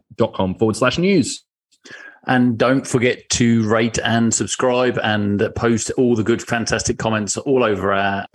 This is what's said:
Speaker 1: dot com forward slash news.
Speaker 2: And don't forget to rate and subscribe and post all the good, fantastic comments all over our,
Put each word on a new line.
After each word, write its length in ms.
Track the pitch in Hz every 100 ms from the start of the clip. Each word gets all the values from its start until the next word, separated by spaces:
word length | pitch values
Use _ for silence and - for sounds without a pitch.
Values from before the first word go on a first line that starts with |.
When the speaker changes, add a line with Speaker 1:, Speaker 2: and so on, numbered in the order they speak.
| _ -
Speaker 1:
dot 180 | 110
com 200 | - 95 87
forward 200 | 110 104
slash 220 | 127 165
news. 440 | 185 185 113 - _ _ _ _ - - - - -
Speaker 2:
And 300 | 127 123 113
don't 280 | 120 135 -
forget 420 | 127 123 - -
to 360 | - 117 117 107
rate 320 | 113 113 -
and 280 | 113 117 113
subscribe 640 | 107 101 - 127 123 127 -
and 400 | 110 107 104 101 101 -
post 340 | 117 113 - -
all 160 | 123
the 80 | 110
good, 200 | 107 110
fantastic 560 | - 117 107 110 - 113
comments 380 | 110 107 101 -
all 240 | 143 131
over 280 | 113 95 98
our, 320 | 98 98 98 -